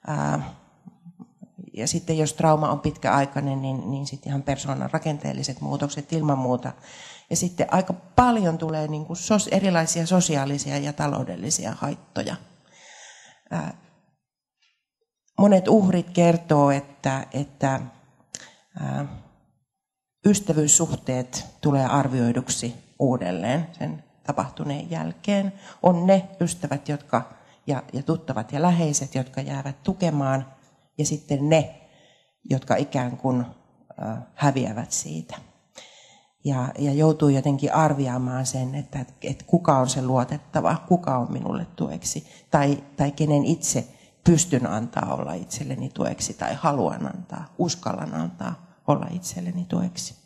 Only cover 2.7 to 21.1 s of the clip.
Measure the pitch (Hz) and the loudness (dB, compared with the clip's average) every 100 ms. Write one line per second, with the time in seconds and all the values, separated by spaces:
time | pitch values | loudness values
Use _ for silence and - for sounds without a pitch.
2.7 | 143 156 147 123 131 139 143 143 135 135 | 0 -2 -2 2 2 2 -2 -4 -4 -4
3.7 | 131 98 139 139 135 - 135 135 135 139 | -6 -4 -6 -8 -10 -6 -4 -2 -4 -4
4.7 | 135 127 160 160 143 143 131 139 131 143 | -4 -4 -4 -4 -6 -6 -6 -6 -6 -6
5.7 | 143 143 151 143 160 151 135 127 123 127 | -4 -4 -6 -4 -2 0 0 0 -2 -4
6.7 | - - - - - _ 175 180 - - | -12 -20 -20 -20 -20 _ -2 -2 -2 2
7.7 | 185 185 180 - - 247 226 180 160 160 | 2 0 -6 2 4 6 4 2 0 -2
8.7 | 156 151 151 151 175 - 214 - 190 190 | -2 -4 -4 -6 -8 0 0 2 0 2
9.7 | 175 165 170 165 185 175 143 135 143 139 | 2 2 0 2 4 4 0 0 -4 -4
10.7 | 143 143 147 147 147 131 87 110 - 104 | -4 -4 -2 -2 -2 -4 -6 -4 -4 -4
11.7 | - - - - - - 175 - _ _ | -6 -6 -8 -8 -8 -6 -8 -14 _ _
12.7 | _ - - - - - _ _ - - | _ -20 -20 -20 -20 -20 _ _ -8 -8
13.7 | - _ _ _ _ _ _ _ _ _ | -12 _ _ _ _ _ _ _ _ _
14.7 | _ _ _ _ _ _ - 202 190 180 | _ _ _ _ _ _ 4 6 8 6
15.7 | 226 190 185 170 - 170 170 165 151 143 | 6 6 2 0 4 4 4 4 4 6
16.7 | 139 - - 139 135 - 131 143 - 139 | 2 -4 -6 -4 -4 -4 -6 -6 -2 -2
17.7 | 135 123 - _ _ _ - - _ _ | -2 -6 -16 _ _ _ -18 -18 _ _
18.7 | - 147 139 143 - - _ _ _ _ | -8 -6 -4 -6 -12 -20 _ _ _ _
19.7 | _ _ _ _ _ 202 196 - 156 151 | _ _ _ _ _ 4 4 2 2 6
20.7 | - 156 - - | 4 4 -2 -2